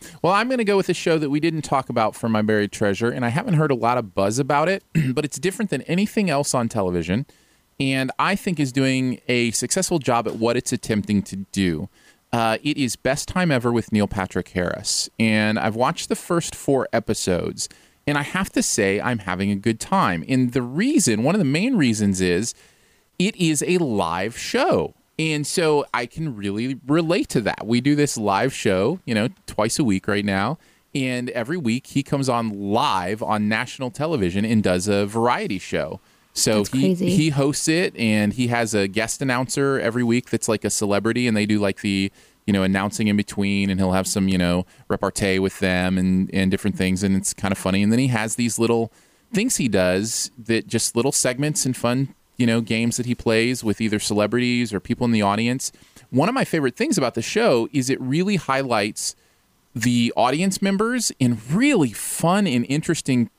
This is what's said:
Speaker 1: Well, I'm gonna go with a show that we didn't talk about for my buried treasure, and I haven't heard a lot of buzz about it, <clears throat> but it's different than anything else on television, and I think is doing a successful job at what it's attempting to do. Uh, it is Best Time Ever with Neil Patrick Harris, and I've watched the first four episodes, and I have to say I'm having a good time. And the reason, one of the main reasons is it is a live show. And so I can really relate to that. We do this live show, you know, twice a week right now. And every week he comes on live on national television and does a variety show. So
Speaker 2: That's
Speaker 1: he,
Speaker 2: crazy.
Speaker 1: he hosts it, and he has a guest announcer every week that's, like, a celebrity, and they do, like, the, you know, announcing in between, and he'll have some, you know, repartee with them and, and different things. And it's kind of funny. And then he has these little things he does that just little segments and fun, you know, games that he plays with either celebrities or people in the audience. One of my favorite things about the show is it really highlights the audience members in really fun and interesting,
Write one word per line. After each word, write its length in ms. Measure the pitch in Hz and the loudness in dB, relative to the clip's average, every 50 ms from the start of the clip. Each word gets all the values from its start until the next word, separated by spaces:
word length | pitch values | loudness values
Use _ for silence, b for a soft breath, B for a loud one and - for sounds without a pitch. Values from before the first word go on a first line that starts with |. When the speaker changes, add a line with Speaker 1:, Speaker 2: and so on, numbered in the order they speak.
| B B B B | B B B B
Speaker 1:
Well, 120 | B 160 190 | B 2 2
I'm 160 | 202 220 247 | 2 2 0
gonna 140 | 262 247 226 | 0 -2 0
go 120 | 196 202 196 | 2 2 2
with 120 | 185 - | 2 0
a 40 | 180 | -2
show 240 | - - 185 165 165 | -2 0 0 0 2
that 120 | 156 143 | 2 0
we 100 | 139 151 | 0 0
didn't 220 | 147 170 160 160 143 | 0 0 0 -2 -2
talk 260 | - - 139 131 - | -2 -2 -2 -2 0
about 240 | 127 117 110 107 - | 0 0 0 0 0
for 140 | - - 117 | -2 -2 0
my 120 | 110 110 | 0 2
buried 300 | 107 104 110 107 104 101 | 2 2 2 2 2 0
treasure, 380 | - - 110 101 98 95 113 117 | -2 -2 0 0 0 0 0 -2
and 160 | 135 143 123 | -2 -2 -2
I 40 | 117 | -2
haven't 260 | 117 151 214 269 180 | 0 -2 0 2 2
heard 160 | 151 156 151 | 2 2 2
a 40 | 139 | 2
lot 220 | 120 113 117 123 123 | 2 2 2 2 0
of 160 | 117 98 87 | -2 -2 -2
buzz 240 | - 98 98 107 123 | 0 0 0 2 0
about 280 | 143 131 147 143 151 170 | 0 0 2 2 2 2
it, 140 | 190 196 - _ - 165 | 0 -2 -4 _ -2 0
<clears throat> 160 | 156 131 127 | 0 0 0
but 120 | - - | -2 -4
it's 140 | 143 - - | -4 -4 -4
different 320 | 131 185 190 - 226 196 | -4 -4 -4 -2 -4 -4
than 100 | - 135 123 | -4 -4 -4
anything 460 | - 156 180 202 208 - - 208 180 | -2 -2 0 0 0 0 0 0 0
else 240 | 147 139 143 - - | 0 0 0 0 0
on 160 | 131 120 113 | 0 0 0
television, 560 | - 113 98 90 90 87 82 82 90 113 147 - b b b b b b b b _ - | 0 0 0 0 0 0 0 0 0 -2 -2 -4 b b b b b b b b _ -4
and 320 | 139 135 135 135 131 131 - - | -2 0 0 0 -2 -2 -2 -2
I 160 | 139 165 190 | 0 0 0
think 240 | 196 - 208 180 147 | -2 -2 -2 -2 0
is 120 | 151 131 | 0 0
doing 480 | 120 139 135 135 131 131 131 127 123 - - - | 0 2 2 2 2 2 0 -2 -2 -4 -2 0
a 240 | 123 120 120 117 | 0 2 2 2
successful 480 | 113 - - 123 - 190 185 - 185 170 | 0 -2 -2 -2 -2 -2 0 0 -2 -2
job 280 | 131 - 123 117 117 107 | 0 2 0 0 0 -2
at 80 | - | -2
what 220 | 110 113 117 120 120 | 0 0 0 0 0
it's 140 | - - - | -2 -2 -4
attempting 500 | - - - 113 104 95 - 107 101 92 | -4 -2 -2 -2 -2 0 0 0 0 0
to 140 | - - 98 98 - | -2 -6 -10 -10 -6
do. 380 | - 98 98 92 82 76 85 110 b b b b b b b b - | -2 0 2 2 0 -2 -4 -8 b b b b b b b b -2
Uh, 240 | 120 117 113 110 110 - | 0 0 0 0 0 -2
it 120 | 143 151 - | -2 -2 -2
is 200 | 139 120 - - | -2 -2 -2 -2
Best 320 | - 127 135 147 - - | -2 -2 -2 -2 -4 -4
Time 200 | - 185 185 170 | -2 0 0 2
Ever 220 | 147 127 117 123 | 2 2 2 2
with 220 | 120 117 107 - - | 2 0 0 0 2
Neil 140 | 107 101 98 | 2 2 2
Patrick 420 | - 98 95 92 - 92 90 - | 0 -2 -4 -2 -2 -4 -4 -4
Harris, 600 | - 92 90 85 - - 104 - - - - - - - | -2 -2 -2 -2 -2 -4 -4 -4 -4 -4 -4 -4 -2 0
and 400 | 113 113 110 107 107 107 107 110 | 0 2 2 2 2 2 0 0
I've 180 | - 107 104 113 | 0 -2 0 0
watched 320 | 123 139 170 - - - | 0 0 0 -2 -6 -6
the 60 | 233 - | -6 -6
first 360 | - - 180 170 - - - | -4 -2 -2 -2 -2 -4 -8
four 320 | - - - 143 131 117 - | -6 -2 0 0 2 0 0
episodes, 760 | - 117 110 - 110 - - - 90 85 85 82 - - - - b b b b b b b | -2 -2 -2 -2 -4 -2 -2 0 0 0 -2 -4 -6 -8 -10 -10 b b b b b b b
and 120 | - 147 147 | -2 -2 -2
I 60 | 143 | -2
have 260 | - - 180 196 - - | -2 -4 -4 -4 -2 -2
to 100 | - 233 | -2 -2
say 360 | - - - 104 98 95 104 | 0 0 0 2 2 2 0
I'm 200 | - - 123 113 | 0 -2 -4 -4
having 320 | 98 95 90 90 98 101 | -4 -4 -2 0 0 0
a 40 | 101 | 0
good 240 | 98 98 113 113 113 | 0 0 0 -2 -2
time. 460 | - - - 196 175 117 90 85 78 - | -2 -2 0 2 2 2 0 -2 -2 0
And 240 | 131 127 127 123 | 0 2 2 2
the 100 | 120 135 | 0 -2
reason, 640 | 123 120 127 151 208 269 311 302 175 127 110 104 113 | -4 -2 -2 -2 0 2 2 2 2 2 2 2 2
one 120 | 139 175 | 2 2
of 40 | 220 | 2
the 60 | 185 | 2
main 320 | 131 139 156 196 254 277 214 | 2 2 0 0 2 2 2
reasons 420 | 147 123 113 104 107 101 98 92 | 4 2 2 2 2 2 2 2
is 340 | 92 90 87 87 107 120 - b b b b b b b b b b b b - | 2 2 2 2 0 -2 -6 b b b b b b b b b b b b 0
it 160 | 175 202 - - | 0 0 0 0
is 260 | 180 160 156 135 156 | 0 0 2 0 0
a 120 | 131 180 180 | 0 0 2
live 600 | 170 139 113 101 92 82 82 87 95 110 120 - | 0 0 0 0 0 0 -2 -2 -4 -4 -6 -8
show. 560 | - - - - 269 370 320 98 78 - - _ _ _ _ - | -6 -2 -2 0 2 2 2 0 0 -2 -6 _ _ _ _ -4
And 300 | 156 160 156 147 147 - | -2 -2 -2 -2 -4 -4
so 380 | - - 170 156 151 147 139 - - | -2 0 2 2 2 2 0 0 -2
I 140 | 120 123 120 | -4 -4 -6
can 280 | - - 160 156 123 | -8 -8 -8 -8 -6
really 420 | 104 98 101 98 107 117 131 139 123 - | -6 -4 -4 -4 -2 -4 -4 -6 -8 -6
relate 440 | 123 147 160 170 156 170 208 302 - | -2 0 0 2 2 0 0 0 0
to 120 | - 139 | -2 -2
that. 240 | 110 92 - - - | 0 -2 -2 -4 -2
We 140 | 104 117 120 | 0 0 2
do 160 | 127 143 147 | 2 2 2
this 220 | 147 147 139 - - | 2 2 0 0 -2
live 360 | 107 101 98 98 113 131 - | 0 0 2 2 0 0 -2
show, 460 | - - 113 95 92 95 120 170 190 - | -2 0 0 2 2 2 0 -2 -4 -4
you 100 | - 120 | -2 -2
know, 140 | 107 104 123 - - _ - | 0 0 -2 -4 -8 _ -8
twice 320 | - - 107 113 - - | -4 -2 -2 0 0 0
a 40 | 160 | 2
week 240 | 117 98 95 - - | 2 0 0 0 -2
right 160 | 101 101 104 | -2 0 0
now. 320 | 104 98 95 98 117 156 - b b b b b b - | 0 0 0 0 -2 -4 -6 b b b b b b -4
And 360 | 147 131 127 127 123 123 123 | -4 -2 -2 -2 -4 -4 -4
every 260 | - 123 117 113 160 | -4 -4 -4 -4 -4
week 320 | 185 160 117 113 127 - - | -2 -2 0 -2 -2 -2 -4
he 160 | - 139 139 | -2 -2 -2
comes 240 | - - 139 139 131 | 0 -2 -2 0 0
on 440 | 123 117 117 113 104 98 101 101 101 | 0 0 -2 -2 -4 -4 -2 0 0
live 500 | 117 135 147 107 92 90 90 104 107 117 | 2 2 2 0 0 -2 -2 -4 -4 -2
on 240 | - 107 107 107 104 | -2 0 0 2 0
national 440 | 110 110 123 127 - - 135 123 | 0 0 -2 -4 -8 -8 -8 -8
television 520 | 104 - 139 160 170 139 98 87 85 98 104 | -6 -4 -4 -2 -2 0 0 0 0 0 0
and 180 | 110 117 110 | 2 2 2
does 280 | 98 98 90 90 90 104 | 4 2 2 2 2 2
a 160 | 101 101 104 | 2 2 0
variety 520 | 101 104 113 113 120 123 170 220 208 104 92 | 0 0 0 2 2 2 0 -2 -4 -6 -6
show. 440 | - - - 87 73 69 - 104 b b b b b b b | -6 -4 -4 -4 -4 -4 -6 -12 b b b b b b b
So 240 | - - - 110 107 | -2 0 2 2 2
Speaker 2:
That's 120 | 104 92 - | 2 0 0
Speaker 1:
he, 60 | 131 | 2
Speaker 2:
crazy. 280 | 135 190 185 175 185 180 | 2 2 2 2 0 2
Speaker 1:
he 180 | - - 151 160 | 2 4 4 2
hosts 400 | 143 135 139 143 143 - - - | 2 2 2 2 0 0 0 0
it, 260 | 160 165 185 190 - | 0 2 0 -2 -2
and 380 | - 117 110 107 107 104 104 101 | 0 0 2 2 2 2 2 0
he 140 | 113 123 120 | 0 0 0
has 260 | 120 117 120 110 107 | 0 0 0 0 0
a 160 | 104 98 98 | 0 0 0
guest 320 | 95 107 110 113 - - | 0 -2 -2 -2 -2 -4
announcer 580 | 143 135 123 123 131 127 - - 139 139 135 131 | -2 -2 0 -2 -2 -2 -2 0 0 0 0 0
every 240 | - 117 113 123 123 | 0 -2 0 0 2
week 280 | 117 117 123 127 - | 2 2 0 0 -2
that's, 180 | - 113 - - | -4 -2 0 0
like, 160 | 110 107 - | 0 0 0
a 40 | 107 | -2
celebrity, 580 | - - 110 101 101 101 98 113 113 123 123 123 | -2 0 0 0 2 2 2 0 0 0 0 0
and 80 | 110 107 | 2 2
they 80 | 104 | 2
do, 140 | 104 107 104 | 2 2 2
like, 200 | 101 98 98 - | 0 0 -2 -2
the, 320 | - 107 98 98 95 98 - b b b b b b | -2 0 0 0 0 -2 -4 b b b b b b
you 60 | - | 0
know, 120 | 101 98 95 | 2 2 4
announcing 440 | 95 95 98 98 104 101 - 117 107 | 4 2 2 0 -2 -2 0 0 2
in 80 | 104 | 2
between, 540 | 101 101 - - - 101 98 101 98 98 98 | 2 0 -2 -4 -4 -2 0 0 0 0 0
and 100 | 95 92 | 0 0
he'll 140 | 95 92 92 | 0 2 2
have 140 | 92 95 - | 0 0 0
some, 200 | - 104 95 95 | 0 0 0 2
you 100 | 95 90 | 2 2
know, 280 | 90 87 87 90 92 - b b b b | 2 2 2 0 -2 -4 b b b b
repartee 500 | - 98 - 98 - - 107 98 95 95 | -4 -2 -2 -2 -2 0 0 0 2 2
with 200 | 95 95 - - | 0 0 -2 -2
them 380 | 98 92 90 90 90 92 92 92 | -2 0 0 2 0 0 0 2
and, 320 | 92 92 92 92 95 - - | 2 2 2 2 0 0 0
and 180 | 95 95 92 | 0 0 2
different 240 | 95 95 - 107 92 - | 0 0 0 -2 -2 0
things. 260 | 95 92 95 90 101 | 0 0 0 0 0
And 120 | 98 95 | 0 0
it's 180 | 95 92 - - | 0 0 -4 -6
kind 200 | - - 98 98 | -4 -4 -2 -2
of 40 | - | -2
funny. 240 | - 95 92 98 | -2 0 0 2
And 80 | 101 101 | 2 2
then 100 | 113 120 | 2 2
he 80 | 131 135 | 2 2
has 280 | 123 110 107 113 - | 0 0 -2 -2 -2
these 240 | - 120 117 107 - | -2 -2 -2 0 0
little 320 | 113 113 117 117 113 110 b b b b b b b b - | 2 2 2 2 0 -4 b b b b b b b b -2
things 220 | - 214 262 - | -2 0 0 0
he 140 | - 180 123 | 0 0 0
does 600 | 98 98 92 90 90 95 104 110 - - - - - - | 2 2 2 2 2 0 0 -2 -4 -4 -6 -6 -10 -8
that 300 | 113 104 117 110 107 - | -4 -2 0 0 0 -2
just 260 | - 113 - - - | -2 -2 -2 -2 0
little 200 | 117 117 139 139 | 0 0 0 0
segments 520 | - - 131 127 123 143 151 147 - - | 0 0 0 0 -2 -2 -2 -2 -2 -2
and 100 | 135 127 | -2 -2
fun, 380 | - - 120 120 131 139 135 - _ _ _ _ | -2 0 0 0 0 -2 -4 -6 _ _ _ _
you 100 | - 127 | 0 0
know, 140 | 117 113 117 | 2 2 2
games 380 | 117 104 117 113 117 117 113 - | 0 0 -2 0 0 0 -2 -2
that 80 | 123 | -2
he 100 | 120 120 | -4 -4
plays 480 | - - 120 113 110 113 123 127 123 - | -2 0 2 2 2 2 2 0 -2 -2
with 160 | 110 101 - | -2 -2 0
either 180 | 113 110 101 107 | 0 0 0 0
celebrities 760 | - - 110 104 104 104 107 123 123 123 123 120 123 113 104 | -2 0 0 2 2 2 2 0 0 2 0 0 0 -2 -2
or 80 | 92 | -4
people 240 | - - 120 - 123 | -4 -4 -4 0 0
in 80 | 120 117 | 2 2
the 80 | 110 | 2
audience. 500 | 104 101 101 104 113 120 123 131 - - - b b b b b b b | 2 2 2 2 0 0 -2 -2 -4 -8 -10 b b b b b b b
One 180 | - 123 147 190 | 0 2 2 2
of 80 | 247 | 2
my 80 | 269 208 | 0 -2
favorite 320 | - - 165 143 127 117 | 0 0 0 0 0 -2
things 220 | - 226 311 254 - | -2 -2 0 0 0
about 160 | 139 120 - | 0 0 -2
the 60 | - | -2
show 480 | 120 - - 214 233 220 147 120 113 - | -4 -4 0 0 2 4 4 2 0 0
is 180 | - 143 127 123 | -2 -2 0 0
it 120 | 131 127 | -2 -2
really 340 | 131 127 135 160 185 196 208 | -2 -2 0 0 0 0 0
highlights 800 | 170 - - 135 135 139 131 120 110 104 107 101 - - - - _ _ _ _ _ _ _ _ _ _ _ - | -2 0 0 0 0 0 0 0 0 0 0 -2 -6 -8 -8 -8 _ _ _ _ _ _ _ _ _ _ _ -8
the 400 | 120 110 123 120 120 117 117 - | -2 0 2 2 4 2 2 2
audience 460 | - 107 123 131 151 185 196 190 - | 2 2 2 2 2 0 0 -2 -2
members 500 | - 196 196 190 214 226 247 254 226 - - - | -2 0 0 0 0 0 -2 -2 -4 -4 -2 0
in 180 | 131 123 120 110 107 117 | 0 0 0 -2 -4 -2
really 400 | 147 202 254 294 294 208 151 120 | 0 2 2 4 4 4 2 2
fun 560 | 101 - - - - - - 165 180 202 208 180 | 0 -4 -8 -8 -6 -2 0 2 2 2 2 2
and 180 | 123 123 117 - | 0 0 0 0
interesting, 600 | 131 151 160 - 170 - - - 135 123 117 104 - | -2 -2 0 -2 -2 -2 -2 0 0 2 0 0 -4